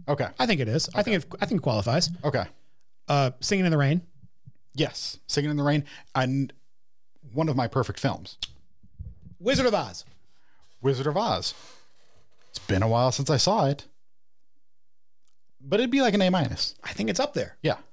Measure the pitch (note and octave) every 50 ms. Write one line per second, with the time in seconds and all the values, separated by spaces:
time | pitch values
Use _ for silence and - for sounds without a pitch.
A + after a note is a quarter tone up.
0 | - - D3 C#3 B2 - - - B3+ A3+ G3 C#3 B2 G#2+ A#2 D#3+ - - - G#3
1 | G#3 A#3 G#3 E3+ - - - - G#3 E3 A3+ E3 - C#3 A2+ G#2+ G2+ A#2+ B2+ F3
2 | F3+ - F3 - - D#3 C#3+ A#2 F#2 - - - - - - - - - - -
3 | - - C#3+ C#3+ C3+ B2+ B2+ - - - G3+ F#3+ F#3 E3+ D#3+ D3 C#3 C3+ D#3+ F3+
4 | - - - - - - - - - - - - - - - C3+ D3+ - - -
5 | - - - - - - - D3 C#3+ D3+ D3 D3 C#3+ C#3+ D3 D3 C#3+ - - -
6 | - - - C3+ C3 B2+ C3+ C#3 C3+ - - - - - - - - - - -
7 | - - - - - B2 G#2 D3 D#3+ D#3 B2+ C3+ B2 A2+ - C3+ A#2+ - - -
8 | - C3 F#2 - F#2 - - - - - - - - - - - - - - -
9 | - - - - - - - - F3 A#3 C#4 C4 B3+ A#3+ G#3 F3 C#3 G#2+ - -
10 | - - - - - - - - - - - - - - - - - C#3 C3+ B2
11 | C3+ D3+ D3 G3 A#3 G#3 A2 F2 - - - - - - - - - - - -
12 | - - - - - - - - - - - - - - G2 F#2 A2 A2+ A2+ A#2
13 | B2+ C3 - - C#3 D#3 D3+ A#2+ - F3+ G#3 A3+ D3+ C#3 C#3+ - - - - -
14 | - - - - - - - - - - - - - - - - - - - -
15 | - - - - - - - - - - - - C3+ C#3 F3+ G#3+ C4 A#3+ C4 C#4
16 | C4 A3+ F#3+ G#3 F#3 F3+ F#3 F3+ C#3 A2+ - - - - - - - - - -
17 | G#3 A3 F#3+ B3 C#4 D4 - C3 G2 - - - - D3+ - - - -